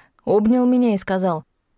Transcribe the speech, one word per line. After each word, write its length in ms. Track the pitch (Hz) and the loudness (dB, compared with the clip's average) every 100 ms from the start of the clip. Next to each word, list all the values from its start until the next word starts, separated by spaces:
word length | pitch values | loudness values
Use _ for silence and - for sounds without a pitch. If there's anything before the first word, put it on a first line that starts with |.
| _ _ | _ _
обнял 420 | - 202 214 254 247 | -2 0 2 2 2
меня 280 | 247 240 | 2 0
и 40 | 196 | -2
сказал: 480 | - 185 190 160 - _ _ | -4 -2 -2 -4 -8 _ _